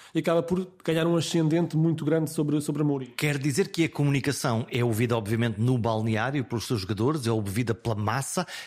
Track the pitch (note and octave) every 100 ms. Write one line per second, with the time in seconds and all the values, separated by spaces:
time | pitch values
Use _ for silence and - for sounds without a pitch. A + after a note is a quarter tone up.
0 | - D#3+ D#3+ E3 E3 F#3 F#3 - - D#3+
1 | E3 E3+ D#3 E3+ D#3 E3 E3 D3+ E3 D#3+
2 | C#3+ D#3+ D#3 - D3 D3+ D3 D3 D3 C#3
3 | B2 - D3+ C#3 C#3+ B2+ G3+ - D#3+ -
4 | C#3+ C#3 C#3+ B2+ C#3 A#2 B2 B2 A#2+ G#2+
5 | A#2+ A#2+ G#2 A2+ A#2 G#2 A#2+ B2+ A#2 A2
6 | A2+ A2 B2 C#3+ B2 A#2 - A#2+ F2+ G2+
7 | A#2+ D#3 A#2 A2 G2 G2 A#2 A2 A#2+ G#2+
8 | G#2+ B2 - - E3+ -